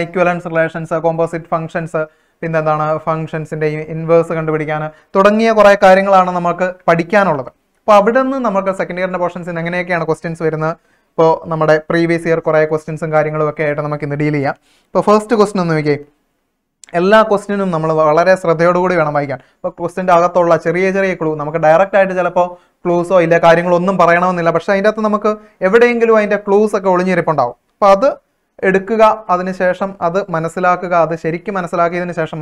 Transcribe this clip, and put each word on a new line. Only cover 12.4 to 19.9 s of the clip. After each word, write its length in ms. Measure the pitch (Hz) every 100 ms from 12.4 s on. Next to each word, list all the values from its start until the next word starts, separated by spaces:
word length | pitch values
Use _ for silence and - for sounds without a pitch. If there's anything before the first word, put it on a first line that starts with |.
| 165
കുറേ 120 | 156 156
ക്വസ്റ്റ്യൻസും 380 | 156 - 156 160
കാര്യങ്ങളും 320 | 156 151 156 151
ഒക്കെ 100 | 147 151
ആയിട്ട് 160 | 147 147
നമുക്ക് 180 | 147 147
ഇന്ന് 100 | 147
ഡീൽ 120 | 151 147
ചെയ്യാം. 180 | 139 - _ _ _
ഇപ്പോൾ 140 | 185 208
ഫസ്റ്റ് 280 | 214 214 220
ക്വസ്റ്റ്യൻ 220 | 202 202
ഒന്ന് 120 | 170 156
നോക്കിയേ, 180 | 151 143 143 _ _ _ _ _ _ _ - 170
എല്ലാ 180 | 185 220 214
ക്വസ്റ്റ്യനും 380 | 202 202 202 190
നമ്മൾ 160 | 160 160 156
വളരെ 360 | 156 156 180 185
ശ്രദ്ധയോടുകൂടി 520 | 165 160 170 180 185 175
വേണം 140 | 151 147
വായിക്കാൻ. 200 | 143 127 - _
ഇപ്പോൾ 120 | 185 -
ക്വസ്റ്റ്യൻ്റെ 340 | 170